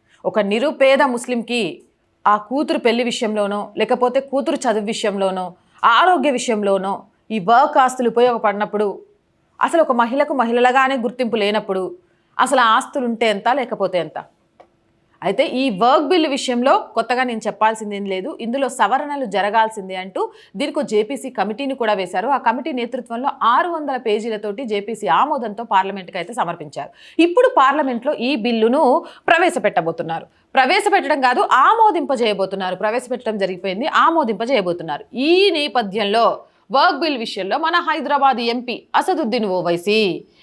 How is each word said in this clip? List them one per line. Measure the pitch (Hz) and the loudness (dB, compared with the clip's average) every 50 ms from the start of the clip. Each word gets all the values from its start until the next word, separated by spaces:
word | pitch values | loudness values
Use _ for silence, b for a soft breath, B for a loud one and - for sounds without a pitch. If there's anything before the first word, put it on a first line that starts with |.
| b b b b - | b b b b -8
ఒక | 185 - 214 | -2 -2 0
నిరుపేద | 202 196 202 233 269 302 311 285 269 262 269 269 294 | 0 0 0 0 0 -2 0 2 4 4 6 4 4
ముస్లింకి | 262 240 240 247 - 247 233 208 - 240 240 208 156 127 - - _ _ _ _ _ _ _ - | 2 0 -4 -6 -4 -4 -4 -4 -4 -4 -2 -2 -4 -6 -10 -16 _ _ _ _ _ _ _ 0
ఆ | 202 208 | 2 2
కూతురు | 208 208 - 247 285 311 320 311 | 2 0 -2 -2 -2 0 0 -2
పెళ్లి | 277 254 233 226 233 247 | 0 0 0 0 2 0
విషయంలోనో, | 208 185 - 240 214 214 214 202 196 202 208 202 - - | -2 -2 -2 -2 -2 0 0 -2 -2 -2 -4 -6 -6 -4
లేకపోతే | 202 214 214 220 240 240 247 247 277 | -4 -2 0 0 2 2 0 0 0
కూతురు | 269 - 247 269 226 320 294 | -2 -2 -4 -2 -2 -2 -2
చదువు | - - 240 202 220 202 | -2 -2 -2 -2 -2 -2
విషయంలోనో, | 214 226 - - 208 196 196 196 190 190 185 185 175 180 b b b b b - | -4 -4 -4 -4 -2 -2 0 -2 -2 -2 -4 -6 -8 -12 b b b b b 2
ఆరోగ్య | - - - 339 370 359 285 254 294 | 4 4 6 6 4 4 2 2 0
విషయంలోనో | 247 254 254 254 226 208 208 196 196 190 190 196 196 - - _ _ _ _ - | 0 -2 -2 -2 -2 0 0 0 0 0 -2 -4 -6 -8 -10 _ _ _ _ -8
ఈ | 220 220 | -6 -4
వర్క్ | 170 202 233 247 294 294 - | 0 4 4 4 4 4 4
ఆస్తులు | 294 262 247 254 - 240 233 | 2 2 2 2 0 -2 0
ఉపయోగపడినప్పుడు, | 226 233 247 247 240 214 - 208 196 208 214 208 208 208 214 196 190 - - _ _ _ _ _ _ _ _ _ _ - | 2 4 4 2 2 2 0 -2 -2 -2 -4 -4 -2 -2 -2 -2 -4 -8 -14 _ _ _ _ _ _ _ _ _ _ -2
అసలు | - 254 320 339 | -2 2 2 2
ఒక | 302 277 | 2 2
మహిళకు | 247 240 233 220 247 285 285 294 311 | 2 2 0 2 0 0 0 0 0
మహిళలుగానే | 262 233 233 233 240 247 254 247 269 262 262 277 | -2 0 0 2 2 2 4 4 2 2 2 0
గుర్తింపు | 254 226 247 247 - 254 220 233 | -2 -4 -4 -4 -4 -4 -2 -2
లేనప్పుడు, | 220 202 208 208 214 208 202 190 190 185 175 - - _ _ _ _ _ _ _ - | 0 0 0 0 -2 -2 -2 -4 -4 -4 -6 -8 -14 _ _ _ _ _ _ _ 0
అసలు | 254 240 277 254 | 0 2 4 4
ఆ | 240 | 4
ఆస్తులు | 220 220 254 262 - - 285 247 | 4 4 2 0 -2 -4 -4 -2
ఉంటే | 233 233 220 233 220 | -2 -2 0 0 0
ఎంత, | 202 196 - | 0 0 0
లేకపోతే | 233 262 285 240 240 220 - 196 185 185 | 0 0 0 -2 -4 -4 -4 -2 -2 -2
ఎంత? | 175 156 156 - 143 - - _ _ _ _ _ - - _ _ _ _ _ _ _ _ _ _ _ - | -2 -4 -4 -8 -12 -14 -14 _ _ _ _ _ -20 -20 _ _ _ _ _ _ _ _ _ _ _ -4
అయితే | 185 190 - 294 | -2 0 0 0
ఈ | - 240 254 269 269 196 175 | 0 0 -2 -2 -2 0 2
వర్క్ | 233 247 285 320 302 | 4 4 4 4 4
బిల్ | 269 370 349 311 | 4 2 2 2
విషయంలో | 294 277 254 - 262 240 240 247 269 339 | 2 0 -2 -2 -2 -2 2 4 4 4
కొత్తగా | 427 311 - - 233 226 - 247 247 262 | 2 0 -2 -4 -4 -2 0 -2 -2 -2
నేను | 247 233 220 - | -2 -4 -4 -6
చెప్పాల్సింది | 214 - - 214 220 220 220 220 208 202 | -6 -2 0 0 0 0 -2 -6 -8 -8
ఏం | 202 202 | -6 -6
లేదు, | 196 190 185 185 302 - - | -4 -4 -4 -4 -6 -8 -8
ఇందులో | 226 220 240 277 269 247 | -6 -6 -2 -2 -2 -2
సవరణలు | 247 - 214 196 240 277 302 285 294 285 262 | 0 0 2 2 2 0 -2 -4 -6 -6 -6
జరగాల్సిందే | 202 185 196 190 208 208 226 220 220 220 214 190 190 190 | -4 -2 -2 0 2 2 2 0 0 -2 -8 -10 -10 -10
అంటూ | 185 185 196 - 320 440 B B B B B - | -10 -10 -8 -6 -6 -6 B B B B B -8
దీనికి | 190 277 294 277 311 | -6 -6 -4 -4 -4
ఒక | 262 | -4
జేపీసీ | 170 214 208 214 214 277 - - - | 0 0 0 0 0 -4 -8 -8 -6
కమిటీని | - - 185 208 214 262 277 269 269 | -4 -4 -4 -4 -4 -6 -6 -6 -4
కూడా | - 233 214 208 | -2 0 0 0
వేశారు. | 190 190 170 190 185 196 | 0 -2 -4 -4 -4 -2
ఆ | 269 269 | 0 -2
కమిటీ | - - 233 233 269 254 320 | 0 0 0 -2 -2 -4 -6
నేతృత్వంలో | 269 247 233 226 262 262 240 - 233 233 262 - - - - | -6 -4 -6 -6 -6 -8 -8 -8 -8 -6 -6 -6 -4 0 2
ఆరు | 226 247 302 349 349 | 2 2 2 2 0
వందల | 339 311 302 277 262 | -4 -6 -4 -6 -6
పేజీలతోటి | 247 254 226 208 220 208 240 220 208 214 208 202 208 277 | -4 -2 -2 -2 -2 -2 -4 -6 -6 -6 -8 -8 -8 -6
జేపీసీ | 214 214 202 202 233 226 214 220 | -4 -4 -4 -4 -6 -8 -4 0
ఆమోదంతో | 180 160 185 247 294 302 269 233 214 202 214 226 | 2 2 2 2 2 0 -4 -4 -6 -8 -10 -6
పార్లమెంట్కి | - 214 190 190 190 196 196 180 - - | 0 0 0 0 0 -4 -10 -12 -10 -8
అయితే | 180 170 196 233 | -8 -8 -6 -6
సమర్పించారు. | 247 185 170 165 165 151 151 - 139 143 - - _ - - - - | -4 -4 -4 -6 -8 -12 -12 -12 -12 -12 -12 -16 _ -20 -4 0 2
ఇప్పుడు | 330 349 349 494 494 - - | 2 4 6 4 4 6 6
పార్లమెంట్లో | 311 269 269 277 302 294 269 247 226 - 285 302 | 6 6 6 4 2 0 0 -2 -2 -2 -4 -2
ఈ | - 233 254 302 | -2 -2 -2 -2
బిల్లును | 233 202 240 233 220 220 233 254 302 311 247 269 349 B B B B B | 0 0 0 2 2 2 4 4 4 4 4 4 2 B B B B B
ప్రవేశపెట్టబోతున్నారు. | - 339 330 370 339 349 247 - 202 - 180 165 165 165 175 170 165 170 160 - - _ _ _ _ - | 0 2 4 2 2 0 0 -2 0 0 0 -2 -2 -4 -6 -6 -8 -8 -8 -10 -14 _ _ _ _ 0
ప్రవేశపెట్టడం | 262 262 262 359 415 415 415 403 370 269 277 302 277 | 2 2 4 2 2 2 2 2 2 2 0 0 2
కాదు, | 254 247 254 370 - 403 | 2 2 2 2 2 2
ఆమోదింపజేయబోతున్నారు. | - 254 285 370 440 453 453 427 311 339 277 240 277 220 240 214 202 185 190 190 196 190 190 185 185 | 4 4 6 4 6 6 4 4 4 2 -2 -2 -2 0 0 0 0 0 -2 -4 -4 -6 -6 -6 -4
ప్రవేశపెట్టడం | 180 208 214 226 262 254 226 254 247 - 226 214 | -4 -2 -2 -2 -4 -4 -6 -8 -6 -6 -6 -4
జరిగిపోయింది, | 202 196 180 190 175 196 196 185 202 269 | -2 -2 -2 -4 -4 -6 -6 -4 -4 -4
ఆమోదింపజేయబోతున్నారు. | - - - 262 320 330 330 294 226 214 180 233 233 277 214 180 175 170 175 160 160 143 147 - - - | 0 2 2 2 4 2 2 0 0 -2 -2 -2 0 0 0 0 0 -4 -4 -6 -8 -8 -10 -10 -10 -6
ఈ | 226 269 311 349 370 403 403 | -2 0 2 4 4 4 4
నేపథ్యంలో | 339 302 294 294 208 254 220 196 180 226 202 196 208 233 226 190 143 - b b b b b b | 2 0 -2 -2 0 -2 -2 -2 -2 -2 -2 0 2 4 4 4 2 0 b b b b b b
వర్క్ | 220 269 311 359 330 269 | 2 2 4 4 2 0
బిల్ | 330 311 285 | -2 -2 -2
విషయంలో | 233 226 220 - 208 185 196 214 | -4 -6 -6 -6 -6 -4 -4 -2
మన | 294 320 320 339 | -2 0 0 0
హైదరాబాద్ | 339 - 320 311 320 247 285 294 277 277 269 254 | 0 0 -2 -2 -2 -2 -2 0 2 2 2 2
ఎంపీ | 226 240 233 233 254 240 254 214 - - _ - | 2 0 -2 -2 -4 -4 -8 -8 -10 -8 _ 0
అసదుద్దీన్ | 277 302 - 370 302 302 220 233 240 220 | 0 2 2 0 0 0 0 -2 -2 0
ఓవైసీ | 196 185 180 160 175 175 - 175 208 214 220 214 180 160 175 b b b b | 0 -2 0 0 0 -2 0 0 2 2 4 2 2 0 -4 b b b b